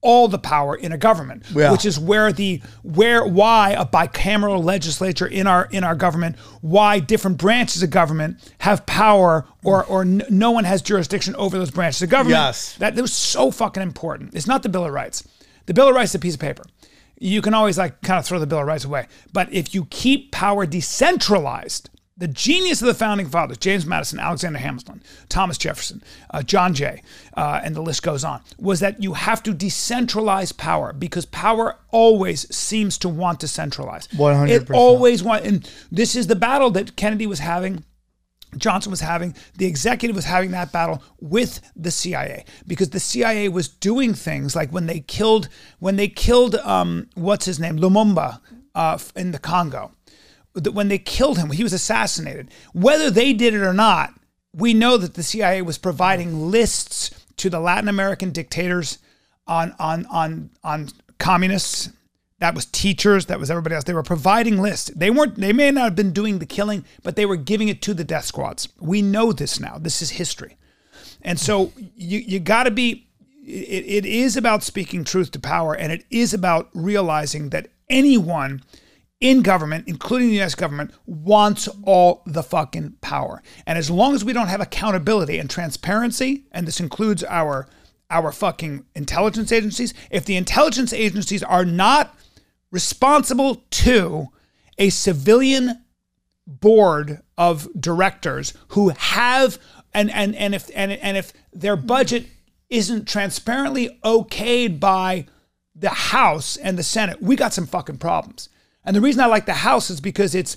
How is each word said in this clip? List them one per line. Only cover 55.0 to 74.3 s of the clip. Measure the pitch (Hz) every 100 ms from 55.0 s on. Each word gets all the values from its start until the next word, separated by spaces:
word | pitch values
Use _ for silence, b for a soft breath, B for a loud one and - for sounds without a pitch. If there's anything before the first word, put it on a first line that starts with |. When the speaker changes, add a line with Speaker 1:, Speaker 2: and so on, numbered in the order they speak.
| 180
Speaker 1:
the | -
C | 160 220
I | 196 190
A |
was | 180 156
providing | 190 147 180 190 170 160 160
lists | 214 220 - - - - b b -
to | 190
the | 165
Latin | 170 180 208
American | 202 196 190 185
dictators | 151 160 - 180 180 151 - _ _ _ _ -
on, | 165 165 -
on, | 160 165 175
on, | 170 160 160 156 _
on | 160 156 147 - _ _
communists. | 160 180 185 190 - - - _ _ _ _ _
That | 170 -
was | -
teachers. | - 196 175 208 196 -
That | 175
was | 139
everybody | 170 160 160
else. |
They | 139
were | 170
providing | - 170 143 214 233 208
lists. | 202 170 - -
They | 180
weren't, | 247 302 -
they | 196
may | 233 285
not | 277
have | 233 175
been | 202
doing | 175 214 196
the | 156
killing, | - 208 208 b b
but | 170 170
they | 208
were | 185
giving | 131 208 214
it | 180
to | -
the | 185
death | 156 156 -
squads. | - 135 - - _
We | 156 202
know | 202 202 226
this | 151 143 -
now. | - -
This | 160 -
is | 160
history. | - 175 - - _ b b b b b b
And | - 175
so | - 202 185 - 202 _
you, | 170 208
you | 240 190
gotta | 165 220 254
be, | 220 240 - _ _ _ 294
it, | 285 - 196 190 -
it | 202 196
is | 220 262